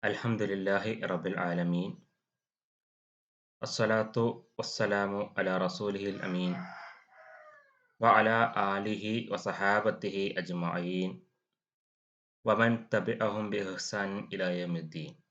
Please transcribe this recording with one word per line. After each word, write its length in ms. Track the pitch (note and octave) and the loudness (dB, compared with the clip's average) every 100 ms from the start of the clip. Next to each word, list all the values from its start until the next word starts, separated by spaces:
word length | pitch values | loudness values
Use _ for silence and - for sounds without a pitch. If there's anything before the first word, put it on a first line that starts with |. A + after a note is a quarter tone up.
الحمد 380 | G#2+ G2 A#2 A2 | -2 -2 0 0
لله 440 | G2+ G2 F#2+ G2 A2 A2+ | 0 -2 2 0 0 -4
رب 240 | F2+ F#2 F2 | -2 -2 -2
العالمين. 640 | F2+ F2+ F2 F2 F2 F#2+ - _ _ _ _ _ _ _ _ _ _ _ _ _ _ _ _ | -2 -2 0 0 0 -2 -8 _ _ _ _ _ _ _ _ _ _ _ _ _ _ _ _
الصلاة 520 | - - A2 A2 A2 - A#2 - - - | -8 0 2 4 2 2 0 0 -14 -8
والسلام 760 | - - G#2+ G2+ G2+ G2+ G2+ - | -8 -2 2 2 2 0 -4 0
على 200 | F#2+ F#2 | 0 2
رسوله 520 | F#2 - G#2 G2+ G2+ | 0 0 -4 -2 -4
الأمين 460 | F#2+ F#2+ F2+ F2+ F2+ F2+ - - - _ - - - - - _ _ _ _ | -4 -2 0 0 -2 -6 -12 -16 -18 _ -20 -20 -20 -20 -20 _ _ _ _
وعلى 380 | A2+ G#2+ A2 A2+ A#2 - G2 G2 | 6 8 6 4 2 2 0 0
آله 540 | G#2 G#2+ G#2+ A2+ A#2 | -2 -4 -2 -4 -2
وصحابته 1000 | G2+ G#2 F#2 G2 G#2 G#2+ - G2+ G2 G2 F#2 | -4 -4 0 2 4 2 -2 -4 -2 -2 -4
أجمعين 760 | F2 F2 E2+ F2 F2 F#2 F#2 - _ _ _ _ _ _ _ _ _ _ _ _ A2+ | -6 -4 -2 -2 -2 -2 -2 -6 _ _ _ _ _ _ _ _ _ _ _ _ 2
ومن 440 | G#2+ A#2 A#2 - | 4 6 4 0
تبعهم 600 | A2 F#2 - A2 G#2+ G#2+ | 0 0 0 0 0 -2
بإحسان 800 | G#2 G2 F#2 - G#2+ G2 G2 G#2 | -2 -4 -6 -6 -4 -4 -4 -8
إلى 140 | G2 F#2 F2+ | -4 -2 -2
يوم 160 | F2 E2+ | -2 -4
الدين. 380 | D#2+ D#2+ D2+ - _ | -6 -10 -10 -14 _